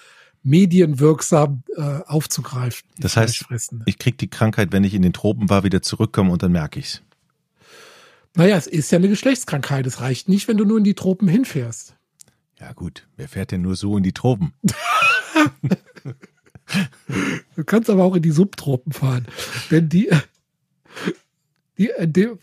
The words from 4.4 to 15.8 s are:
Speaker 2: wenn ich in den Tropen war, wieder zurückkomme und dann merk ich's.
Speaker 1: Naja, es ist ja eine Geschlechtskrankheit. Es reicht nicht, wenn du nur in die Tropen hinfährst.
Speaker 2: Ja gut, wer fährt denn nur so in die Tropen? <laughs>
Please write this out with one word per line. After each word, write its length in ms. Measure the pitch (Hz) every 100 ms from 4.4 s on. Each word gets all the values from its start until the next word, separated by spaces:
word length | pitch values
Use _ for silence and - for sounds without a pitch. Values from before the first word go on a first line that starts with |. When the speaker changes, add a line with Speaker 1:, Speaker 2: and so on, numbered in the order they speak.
| 110 107 95
Speaker 2:
wenn 120 | 98
ich 100 | 98
in 80 | 101
den 120 | 92
Tropen 360 | - 104 117 95
war, 140 | 98
wieder 180 | 95 92
zurückkomme 500 | - - 113 - 95
und 120 | 87
dann 80 | 95
merk 260 | 87 76 -
ich's. 240 | - - _ _ _ _ _ _ _ - - - _ _ _ -
Speaker 1:
Naja, 200 | 180 190
es 120 | -
ist 240 | 170 -
ja 80 | 175
eine 100 | 190
Geschlechtskrankheit. 800 | 208 262 262 - 143 131 139 131
Es 120 | -
reicht 300 | 127 127 -
nicht, 180 | 196 -
wenn 100 | 214
du 80 | 208
nur 120 | 220
in 60 |
die 100 | 208
Tropen 340 | 190 190 190 196
hinfährst. 680 | 196 269 143 117 117 - _ _ _ - _ _ _
Speaker 2:
Ja 120 | -
gut, 340 | - 90 - - -
wer 100 | -
fährt 240 | 98 95
denn 100 | 95
nur 140 | 90 92
so 220 | 101 101
in 60 |
die 100 | 92
Tropen? 400 | - 123 123 165 -
<laughs> 60 | 202 - - - - - - 320 302 - - -